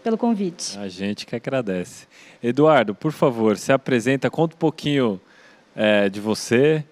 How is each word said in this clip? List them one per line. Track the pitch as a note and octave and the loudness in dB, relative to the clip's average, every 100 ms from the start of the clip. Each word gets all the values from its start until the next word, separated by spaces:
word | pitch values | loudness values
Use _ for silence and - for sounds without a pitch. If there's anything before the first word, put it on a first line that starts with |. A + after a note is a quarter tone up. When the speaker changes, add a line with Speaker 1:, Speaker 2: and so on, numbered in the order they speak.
Speaker 1:
pelo | A#3 A3+ | -4 -2
convite. | A#3 G#3 F#3+ E3+ - - | 0 -2 -4 -6 -12 -10
Speaker 2:
A | F#3+ | -12
gente | F3+ G2+ G#2 - | -6 -6 -6 -8
que | A#2 | -8
agradece. | - C3 A2 F#2 F2+ - - - - - | -4 -4 -2 -4 -6 -14 -20 -20 -20 -6
Eduardo, | A#2+ B2+ D3+ D3 G#2+ | -4 4 6 6 4
por | G2+ D#3 | -2 -6
favor, | D3 D#3 A#2 A2 G2+ | 0 0 2 0 0
se | - | 2
apresenta, | C3+ - B2 A2+ C3+ B2+ | 0 2 -2 0 0 -2
conta | - E3 - | -2 -4 0
um | |
pouquinho, | D#3+ - D3+ C#3+ A#2+ F#2+ _ _ - _ _ - | -4 -2 -2 0 0 -2 _ _ -20 _ _ -2
é, | G#2+ G#2 G2+ | 2 4 2
de | G#2 | -2
você | G#2+ G2+ - A#2+ D3 D#3 D3+ | -4 -4 0 2 2 0 -4